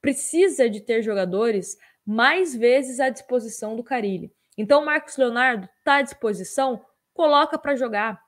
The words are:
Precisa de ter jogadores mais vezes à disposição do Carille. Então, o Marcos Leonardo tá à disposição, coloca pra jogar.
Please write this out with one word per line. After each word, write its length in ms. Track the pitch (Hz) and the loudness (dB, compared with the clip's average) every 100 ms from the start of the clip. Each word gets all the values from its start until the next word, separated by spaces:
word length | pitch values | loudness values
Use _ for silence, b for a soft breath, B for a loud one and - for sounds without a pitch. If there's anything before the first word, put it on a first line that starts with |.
Precisa 680 | - 269 - 320 381 311 240 | -2 -2 -4 2 2 4 0
de 120 | 208 | 0
ter 220 | - 226 | -2 -2
jogadores 760 | 220 202 180 185 226 208 180 - b b | 0 -2 -2 0 0 0 -4 -14 b b
mais 500 | - 220 247 339 359 | -6 2 4 4 -2
vezes 460 | 247 240 254 262 247 | 2 4 4 0 -2
à 80 | 269 | -2
disposição 640 | 262 - 247 226 202 214 | -2 -4 -4 -4 -10 -8
do 80 | 226 | -8
Carille. 480 | 240 254 202 185 170 _ _ - | -6 -4 -4 -6 -8 _ _ -10
Então, 240 | 214 285 | 4 4
o 20 | |
Marcos 320 | 302 302 294 - | 4 -2 -4 -2
Leonardo 500 | 254 233 254 233 185 _ | 0 2 0 0 -6 _
tá 140 | - 285 | 0 0
à 60 | |
disposição, 840 | 269 - 226 202 185 - 269 240 _ _ _ | 0 -4 -4 -4 -6 -2 -2 -2 _ _ _
coloca 440 | - 320 285 302 311 | 0 4 4 2 -2
pra 160 | 285 277 | -4 -2
jogar. 460 | 247 208 220 202 | -2 -2 -4 -8